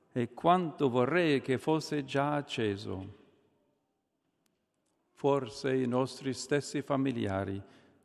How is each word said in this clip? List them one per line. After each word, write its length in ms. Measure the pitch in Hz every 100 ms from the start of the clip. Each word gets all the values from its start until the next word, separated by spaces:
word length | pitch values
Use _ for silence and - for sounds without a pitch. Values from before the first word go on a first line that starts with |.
| _
e 220 | 127 117
quanto 560 | - 165 180 170 135 143
vorrei 520 | 120 123 165 170 139
che 180 | 131 127
fosse 440 | - 156 151 151
già 300 | 135 139 143
acceso." 800 | 147 139 - 110 98 107 95 95 101 - _ _ _ _ _ _ _ _ _ _ _ _ _ _ _ _ _ _
Forse 640 | _ 143 139 123 - 135 131
i 120 | 127
nostri 460 | 127 131 - 135
stessi 480 | 120 - 147 135 147
familiari, 800 | 139 135 135 117 104 98 98 98 - - - _